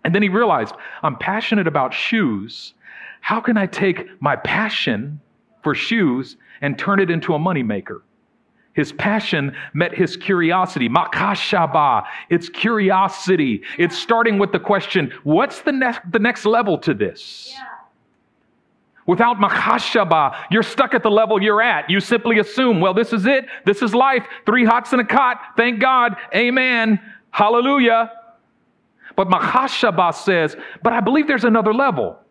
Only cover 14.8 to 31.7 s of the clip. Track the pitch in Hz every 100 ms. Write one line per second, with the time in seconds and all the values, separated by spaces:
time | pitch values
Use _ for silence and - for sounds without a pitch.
14.8 | - 190 139 - 143 160 277 - - 269
15.8 | 254 233 180 220 220 240 208 226 208 160
16.8 | - 107 98 - - - - - - -
17.8 | - _ _ _ _ _ _ _ _ _
18.8 | _ _ - 180 233 226 196 - - 233
19.8 | - 233 185 160 139 - - 208 208 -
20.8 | 269 254 220 208 220 208 208 208 233 165
21.8 | 147 196 - 233 233 220 202 - 254 190
22.8 | 185 185 233 226 196 269 - - 185 202
23.8 | 226 233 262 254 - - - 247 226 233
24.8 | 226 254 214 233 254 240 - - 240 220
25.8 | 262 254 240 185 - 185 240 262 254 240
26.8 | 220 202 - - _ - 208 240 254 277
27.8 | 240 226 226 - - _ _ _ _ _
28.8 | _ _ - - 190 180 - 254 262 -
29.8 | 233 180 175 160 - 175 151 - - -
30.8 | 233 226 202 285 302 262 240 220 214